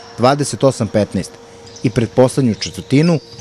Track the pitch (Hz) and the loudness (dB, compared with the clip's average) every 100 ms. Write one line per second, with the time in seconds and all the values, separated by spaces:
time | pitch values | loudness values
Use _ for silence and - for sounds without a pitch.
0 | - - 120 143 139 110 139 - 104 107 | -18 0 2 2 -2 0 0 0 -2 -2
1 | 101 95 - - - - - - 127 123 | -2 -4 -8 -14 -20 -20 -20 -6 -4 -2
2 | 113 - 127 - 127 101 90 - - 131 | 0 2 2 2 -2 -2 -8 -12 -2 2
3 | 170 160 - - | 2 0 -4 -16